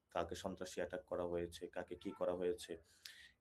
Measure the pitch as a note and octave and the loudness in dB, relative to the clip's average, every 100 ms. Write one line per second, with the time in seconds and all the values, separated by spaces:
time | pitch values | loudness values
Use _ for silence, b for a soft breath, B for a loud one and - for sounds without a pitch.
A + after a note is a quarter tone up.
0 | _ F2 E2+ F2+ F#2+ F2+ F#2 - F2 F2+ | _ 0 0 0 -2 -2 -2 0 0 -2
1 | - F2 F2 F2 F2 F2 F2 - F2+ F2 | 0 0 2 2 0 -2 -6 -4 -4 -4
2 | G2+ F#2 F2+ F2+ F2+ F2 - E2+ B B | -4 2 4 4 4 2 -2 -8 B B
3 | B B B B | B B B B